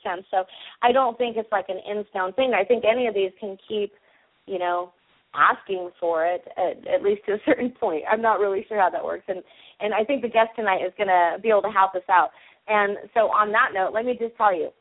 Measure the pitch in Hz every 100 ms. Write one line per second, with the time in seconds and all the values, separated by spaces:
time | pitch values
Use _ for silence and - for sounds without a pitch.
0 | 214 180 190 196 185 - - - 240 254
1 | 254 226 247 220 220 208 185 185 - 208
2 | 202 190 185 196 262 208 196 233 214 233
3 | 240 202 190 185 208 196 - 214 202 _
4 | _ _ _ _ - 190 180 175 180 _
5 | _ _ _ 143 165 247 - 185 180 -
6 | 170 165 165 175 - - 180 - - 185
7 | 202 208 - 208 - 277 247 - 214 156
8 | 170 220 226 196 202 196 220 208 180 165
9 | 151 170 - 185 - _ - - 208 208
10 | 214 277 226 226 226 233 214 185 185 -
11 | 196 180 175 170 220 208 196 190 190 190
12 | - 185 156 - - _ - 214 202 202
13 | 208 226 214 - 208 214 254 196 185 202
14 | 247 226 226 233 214 180 147 _